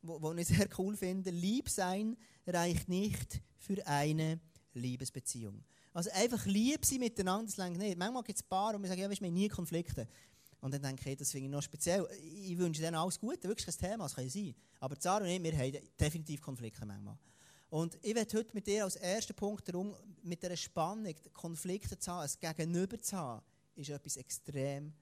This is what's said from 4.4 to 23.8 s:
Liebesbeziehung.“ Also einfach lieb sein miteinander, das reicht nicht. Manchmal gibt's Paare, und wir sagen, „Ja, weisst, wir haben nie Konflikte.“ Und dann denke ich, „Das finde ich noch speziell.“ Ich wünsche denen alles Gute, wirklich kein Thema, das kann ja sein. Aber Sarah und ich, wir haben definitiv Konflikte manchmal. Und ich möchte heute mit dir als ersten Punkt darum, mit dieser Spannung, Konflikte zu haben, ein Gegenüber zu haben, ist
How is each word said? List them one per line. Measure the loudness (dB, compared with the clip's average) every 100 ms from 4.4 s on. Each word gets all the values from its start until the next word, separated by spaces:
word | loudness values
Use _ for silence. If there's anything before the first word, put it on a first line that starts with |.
| -6 -20 _
Liebesbeziehung.“ | -4 -4 -2 -6 -6 -8 -6 -8 -10 -16 -20 -8
Also | -4 -2
einfach | 4 4 4 4
lieb | 4 6 6 4
sein | 4
miteinander, | 0 2 2 2 0
das | -4
reicht | -2 0
nicht. | 0 0
Manchmal | 0 -2
gibt's | -4 -6
Paare, | 0 2 2 0
und |
wir | -2
sagen, | -2
„Ja, | 0
weisst, | 0
wir | 0
haben |
nie | 2 2
Konflikte.“ | 2 0 0 0 -4 -6 -10 -20 -20 -20 -6
Und | -2
dann | -2
denke | -2 -2 -4
ich, | -2
„Das | -2
finde | -2 -2
ich |
noch | -2
speziell.“ | -4 -2 4 4 2 -6
Ich | -12 -10 -4 2
wünsche | 2 4
denen | 2 4
alles | 2 2
Gute, | -2 -2 -2
wirklich | -2 -2
kein | -2 0
Thema, | 0
das | -2
kann | -2
ja | -4
sein. | -2 -4 -6 -18 -6
Aber | -6 0
Sarah | 2 4
und | 4
ich, | 2
wir | 2 2
haben | 2 0 -10 2
definitiv | 2 2 -4 -6
Konflikte | -4 -6 -6 -8 -8
manchmal. | -8 -10 -12 -16 -20 -20 -20 _
Und | 0 0 -2
ich | 0
möchte | 0 2 0
heute | 0
mit | -4 0
dir | 2
als | 2 0
ersten | 0 0 0
Punkt | -2 -4 -4 -4
darum, | -2 -4 -6 -16 -14
mit | -8 -4
dieser | -4 -4
Spannung, | -4 0 0 0 -6 -6 -12
Konflikte | -10 -8 -6 -2 -2 -4 -6
zu | -6
haben, | -4 -4
ein | -4 -4 -2
Gegenüber | 0 2 2 -2
zu | -4 -2
haben, | -4 -6 -12 _ _
ist | -12